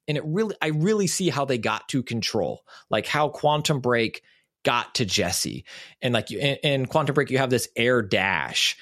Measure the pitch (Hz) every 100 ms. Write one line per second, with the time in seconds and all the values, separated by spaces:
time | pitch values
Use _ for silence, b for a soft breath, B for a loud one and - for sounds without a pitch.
0 | - 147 151 180 220 - 160 156 185 214
1 | 190 - 180 135 135 127 110 107 - 135
2 | - 117 - 110 73 52 - b b 110
3 | - 147 151 - 147 151 147 143 123 120
4 | 110 - - _ _ _ 139 120 - -
5 | 104 101 87 - - 58 - B B B
6 | 127 117 - 104 139 135 151 139 123 160
7 | 139 143 135 131 131 123 - - 120 127
8 | 101 104 95 85 64 - - -